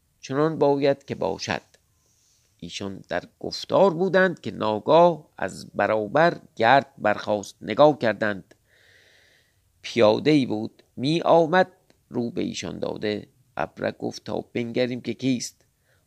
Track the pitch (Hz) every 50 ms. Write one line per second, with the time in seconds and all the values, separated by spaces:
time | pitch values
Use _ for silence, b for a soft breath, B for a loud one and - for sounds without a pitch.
0 | _ _ _ _ - - 135 139 151 160 160 147 147 143 143 139 139 139 139 -
1 | _ - 120 - - 87 87 87 - - 92 - - _ _ _ _ _ _ _
2 | _ _ _ _ _ _ _ _ _ _ _ _ - 85 - - 104 98 98 98
3 | 95 - 82 87 - - _ _ - 90 90 - - - - 135 185 196 165 160
4 | 185 190 156 185 185 190 165 - - 113 95 92 101 107 107 107 104 - 143 165
5 | 175 175 165 151 151 _ _ - - 95 85 80 - - - - 101 101 107 110
6 | 107 104 104 143 165 170 - - - _ _ - 110 113 131 143 - - _ -
7 | 110 104 104 - - 104 104 104 98 - - _ - 90 107 101 143 151 143 -
8 | 127 113 107 95 110 107 104 95 - _ _ _ b b b b b b b b
9 | b b b b b b b b b b b b b b _ _ - - - 120
10 | 110 104 110 120 - 139 156 147 127 113 110 107 110 107 - _ _ _ _ -
11 | 117 143 160 170 - 82 143 165 170 147 170 185 185 185 - _ _ _ _ _
12 | _ - - 123 120 117 - 98 95 95 92 - - 87 87 87 - - - -
13 | - 107 107 101 - - _ _ _ _ _ - - - - - 98 104 104 -
14 | 120 117 117 - - - - 87 - - - 123 120 117 113 123 127 120 127 123
15 | - - 110 - - 131 131 117 - - - _ _ _ _ _ _ _ _ _
16 | _